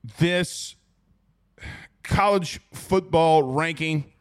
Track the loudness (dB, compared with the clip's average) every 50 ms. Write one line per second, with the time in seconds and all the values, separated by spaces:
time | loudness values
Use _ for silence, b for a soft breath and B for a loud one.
0 | -18 -18 -2 0 0 0 2 0 -2 -4 -8 -14 -14 -16 -18 _ _ _ _ _
1 | _ _ _ _ _ _ _ _ _ _ _ B B B B B B B _ _
2 | _ -2 0 2 4 4 2 0 -2 -4 -10 -14 _ _ -20 -20 -4 0 0 0
3 | 0 2 2 2 4 6 6 4 4 2 -2 -2 -2 -2 -4 -4 -4 -2 -2 -2
4 | -4 -6 _ _